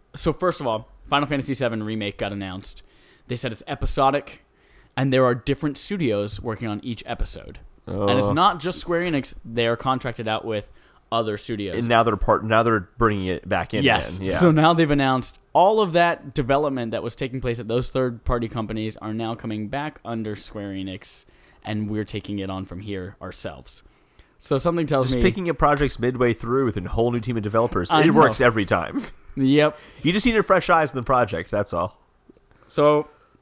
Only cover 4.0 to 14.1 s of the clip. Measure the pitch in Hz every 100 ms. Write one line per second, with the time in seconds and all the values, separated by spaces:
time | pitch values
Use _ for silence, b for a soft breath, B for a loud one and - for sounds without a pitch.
4 | 135 143 - - _ b b b b -
5 | 135 131 127 120 - 135 151 135 - 202
6 | 135 101 104 - 120 107 117 104 127 113
7 | - 107 - - - - - - - 95
8 | 101 101 101 151 196 175 170 175 170 170
9 | 180 147 123 - - 117 117 117 131 127
10 | 127 113 110 110 110 104 - b b b
11 | b 117 110 104 - 107 98 101 120 117
12 | 117 101 - 87 110 113 117 107 87 -
13 | 113 104 92 85 90 95 - 107 135 101
14 | -